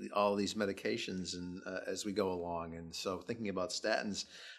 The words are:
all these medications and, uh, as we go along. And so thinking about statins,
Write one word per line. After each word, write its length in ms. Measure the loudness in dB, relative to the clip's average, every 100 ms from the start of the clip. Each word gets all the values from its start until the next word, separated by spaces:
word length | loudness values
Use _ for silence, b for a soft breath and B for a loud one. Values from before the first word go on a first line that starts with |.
| 0 6
all 200 | 6 6
these 180 | 2
medications 800 | 2 2 2 0 0 -2 -2 -2
and, 260 | -4 -4 -6 -6
uh, 140 | -4 -4
as 200 | -4 0
we 80 |
go 180 | 2 2
along. 440 | 2 -2 -2 -4 -6
And 200 | -8 -6
so 220 | -4 -4
thinking 320 | -4 -2 0
about 220 | 0 0
statins, 540 | 0 2 2 2 -2 -6 B B